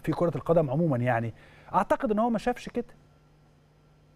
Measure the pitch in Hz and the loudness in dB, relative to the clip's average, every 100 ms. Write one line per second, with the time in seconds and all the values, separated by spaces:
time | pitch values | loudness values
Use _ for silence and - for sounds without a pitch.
0 | - 147 170 143 - 170 151 139 170 123 | -4 0 -2 0 2 2 4 2 2 2
1 | 123 117 117 - - - - 180 202 302 | 2 0 -2 -8 -20 -20 -2 -2 2 0
2 | 262 208 240 220 247 247 - 240 240 - | 0 0 0 0 -2 -4 -8 -8 -10 -16
3 | - - _ _ _ _ _ _ _ _ | -20 -20 _ _ _ _ _ _ _ _
4 | _ | _